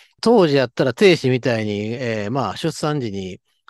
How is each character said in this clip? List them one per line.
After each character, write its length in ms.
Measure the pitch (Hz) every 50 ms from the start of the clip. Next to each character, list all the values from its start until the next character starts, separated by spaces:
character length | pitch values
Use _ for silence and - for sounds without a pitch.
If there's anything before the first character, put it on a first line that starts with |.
| _ _ _ _
当 280 | - 226 240 226 185 156
時 80 | 139
や 100 | 139 131
っ 40 | 123
た 120 | _ - 160
ら 80 | 131 123
定 240 | - 214 196 170
子 140 | 143 - 127
み 100 | 127 127
た 200 | 117 135 117 110
い 60 | 110
に、 260 | 107 104 101 104 107 117
え 340 | 127 135 117 113 107 101 101
ー、 20 | 120
ま 180 | 139 123 98
あ、 60 | 90
出 200 | - - 165 147
産 240 | - - 151 151 147
時 120 | 123 110 98
に 280 | 98 95 92 90 - _ _ _ _ _ _